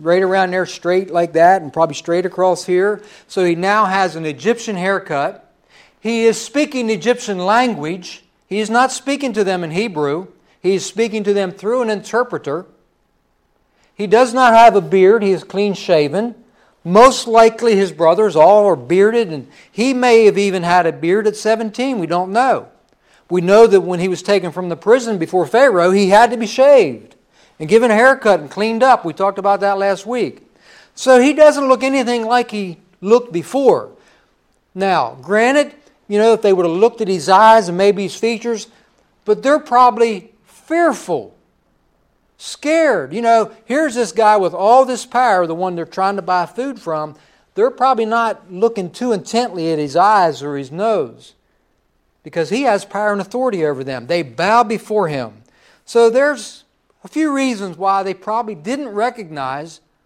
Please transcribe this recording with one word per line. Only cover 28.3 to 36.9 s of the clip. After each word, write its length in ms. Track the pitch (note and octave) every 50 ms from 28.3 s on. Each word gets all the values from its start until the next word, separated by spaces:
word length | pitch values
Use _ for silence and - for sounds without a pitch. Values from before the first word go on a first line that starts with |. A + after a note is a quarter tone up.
| F#3+ E3
and 100 | D3 C3+
cleaned 320 | - F#3+ G#3 A3+ A3+ A3+ B3
up. 220 | C4 B3 - -
We 80 | E3 D3+
talked 260 | - F#3+ G3+ G3 G3+
about 220 | F#3+ G3+ G3+ F#3+
that 160 | G3 G3+ G3
last 300 | G3 G3 G3 G3 G3 -
week. 400 | G#3+ B3 B3 G3+ C3+ - - _ _ _ _ _ _ - - _ _ _
So 260 | - - B3+ C4 B3
he 140 | B3 D4 D4
doesn't 340 | D4+ D4+ D4+ C4+ C#4 C#4 C4
look 140 | B3+ G#3+ B3
anything 420 | C4+ C4+ C#4 A#3+ A#3 A#3+ A#3+ A3+
like 260 | A3 B3 B3 A#3+ A#3
he 280 | A3 G#3 G3 F3+ E3 - _ _ _ _ F3+
looked 280 | G3 A3+ A#3+ A#3+ A#3+
before. 600 | D#3+ F3 D#3+ - - C4+ C#4 B3 F3 B2 G#2 - - _ _ _ _ _ _ _ _ _ _ _ _ _ _ _ _
Now, 440 | F#3 F#3+ G3 F3+ D#3+ C3 A2+ B2 C3+
granted, 540 | B2 E3+ G3+ G#3+ A#3 B3 C#4 D4 C#4+ C#4+ - _ _ _ _ _ _
you 120 | - G#3 G#3
know, 140 | G#3+ A3+ A3+
if 80 | A3
they 140 | A3 G3+ F#3+
would 100 | F3+ F3
have 100 | E3+ E3
looked 280 | F3+ G#3+ A#3